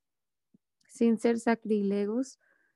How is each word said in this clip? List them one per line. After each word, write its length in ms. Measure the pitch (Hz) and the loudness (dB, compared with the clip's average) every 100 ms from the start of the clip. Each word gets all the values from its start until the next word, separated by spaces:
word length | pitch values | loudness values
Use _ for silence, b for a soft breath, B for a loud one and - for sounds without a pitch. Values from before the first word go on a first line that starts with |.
| _ _ _ _ _ _ _ _ _ | _ _ _ _ _ _ _ _ _
sin 300 | - 233 220 | 0 2 2
ser 200 | 240 233 | 0 0
sacrílegos 1000 | 233 226 208 214 196 202 202 233 269 - _ _ _ | 0 -2 0 -2 0 -2 -2 -4 -6 -12 _ _ _